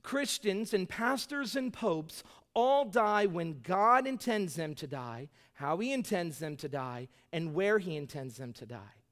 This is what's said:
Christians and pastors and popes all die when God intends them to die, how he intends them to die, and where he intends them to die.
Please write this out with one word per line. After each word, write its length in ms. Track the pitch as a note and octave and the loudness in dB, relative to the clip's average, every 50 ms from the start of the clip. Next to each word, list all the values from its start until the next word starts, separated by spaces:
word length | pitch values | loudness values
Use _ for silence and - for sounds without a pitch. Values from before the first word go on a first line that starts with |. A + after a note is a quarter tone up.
Christians 720 | - - B3+ C#4 C#4+ A3 - - - G#3 F#3+ G3+ A3+ - - | -6 -2 0 0 0 0 -2 0 0 0 0 0 -2 0 0
and 140 | G3 F3+ - | 0 0 0
pastors 640 | - - A3+ A#3+ C4+ B3 - - D4 C#4+ C#4 G3+ F#3+ | -2 -2 0 0 0 0 -2 -4 -4 -4 -4 -2 -2
and 180 | C4+ C4 B3 | -2 -2 -2
popes 520 | - - A#3+ G3+ E3 D#3+ D3+ E3 - - - - - - _ _ _ | -4 -2 0 0 0 0 -2 -8 -14 -16 -16 -18 -20 -20 _ _ _
all 300 | - A#3+ C4 C#4 C#4+ C#4+ | 2 4 6 6 4 4
die 420 | G#3+ F3+ A#3+ G#3+ G#3+ G#3 G#3 G#3 | 4 2 2 4 4 4 4 4
when 340 | G3 E3 F3 E3+ E3 D#3 C3+ | 4 2 0 -2 -4 -6 -8
God 440 | A2+ E3+ F3+ G3 G#3 A3+ B3 C4 C4 | -2 0 2 6 8 8 8 6 6
intends 500 | C4+ C4 A3 - B3 A3 G#3+ G3 E3+ - | 2 -4 -2 -2 0 0 0 0 -2 -2
them 180 | E3+ D#3+ D3+ D3+ | -4 -4 -4 -6
to 100 | - D#3+ | -8 -8
die, 420 | C3+ C#3+ C3+ B2 A#2+ A2+ A#2 C#3 D#3 _ _ _ _ _ | -8 -8 -8 -8 -8 -10 -10 -12 -14 _ _ _ _ _
how 220 | - C#3+ C#3 D#3+ F3+ | -4 0 0 0 0
he 140 | A3+ C4 | 0 0
intends 460 | C#4 C4 F#3+ - A3 F3+ E3+ E3+ C#3+ - | 0 -2 0 0 0 0 0 -2 -4 -6
them 180 | D#3+ D#3 D3+ | -6 -8 -6
to 120 | C3 - C#3+ | -6 -8 -6
die, 400 | C#3 C#3 B2+ B2+ B2 A#2+ B2+ - _ _ _ _ | -4 -4 -4 -6 -8 -8 -10 -12 _ _ _ _
and 220 | - D#3+ E3 D#3+ D3 | -4 -4 -4 -2 0
where 240 | F3 G3 G3+ G#3+ G#3+ | 2 2 4 4 2
he 180 | F3+ F3+ D#3 | 2 -2 -6
intends 420 | D3+ C#3+ B2+ - D3 C3 C3 A2 A#2+ | -6 -6 -8 -8 -8 -8 -8 -10 -10
them 140 | C3+ A#2+ A#2 | -12 -12 -12
to 120 | - A#2+ | -12 -14
die. 300 | G#2+ B2 G#2+ G2+ G#2 - _ _ _ | -14 -14 -14 -14 -18 -20 _ _ _